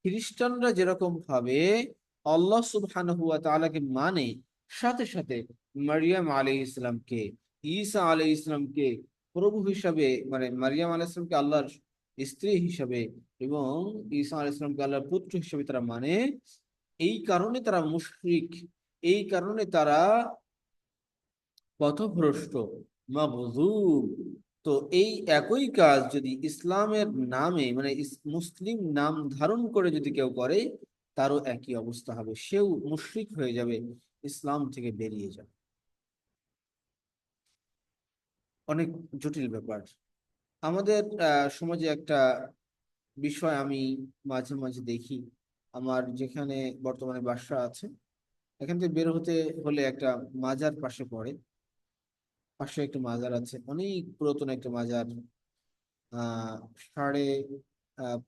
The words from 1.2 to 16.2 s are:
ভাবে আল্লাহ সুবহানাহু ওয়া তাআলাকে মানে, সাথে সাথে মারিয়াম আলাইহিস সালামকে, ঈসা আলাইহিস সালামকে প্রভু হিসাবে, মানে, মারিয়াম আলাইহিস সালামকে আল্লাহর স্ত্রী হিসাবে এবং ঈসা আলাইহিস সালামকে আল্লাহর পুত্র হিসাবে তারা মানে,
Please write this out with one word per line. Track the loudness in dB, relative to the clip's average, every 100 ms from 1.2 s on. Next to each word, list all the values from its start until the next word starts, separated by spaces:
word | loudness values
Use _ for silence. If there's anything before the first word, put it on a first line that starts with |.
| 0
ভাবে | 0 2 4 4 4 0 -8 _ _ 2
আল্লাহ | 4 6 4
সুবহানাহু | 2 -2 -2 -2 0 0 0
ওয়া | 0
তাআলাকে | 2 2 2 0
মানে, | -2 0 2 2 -2 -4 -14 _ _
সাথে | -2 -2 0 -2
সাথে | -4 -4 -6 -6 -16 _ -4
মারিয়াম | 0 4 4 4 4
আলাইহিস | 2 4 2 -2 -4
সালামকে, | -4 -4 -4 -4 -4 -8 _ _
ঈসা | -4 -2 0 2
আলাইহিস | 4 6 4 2 0
সালামকে | -2 -2 0 0 0 -8 _ _
প্রভু | 2 2 4
হিসাবে, | 0 0 0 4 4 2 -2
মানে, | -2 -2
মারিয়াম | 0 0 0 0
আলাইহিস | -2 -4 -6
সালামকে | 0 2
আল্লাহর | 4 2 0 -8 _ _ _ -10 -8
স্ত্রী | -4 2
হিসাবে | 2 2 -2 -2 -2 -4 -8 -20 -8
এবং | -4 -2 -2 -2 -4 -8 -4
ঈসা | -2 -2 -2
আলাইহিস | -4 -2
সালামকে | -4 -2
আল্লাহর | -2 -2 -2
পুত্র | -4 -2 -6
হিসাবে | -4 -4
তারা | -4 -4
মানে, | -4 -2 0 2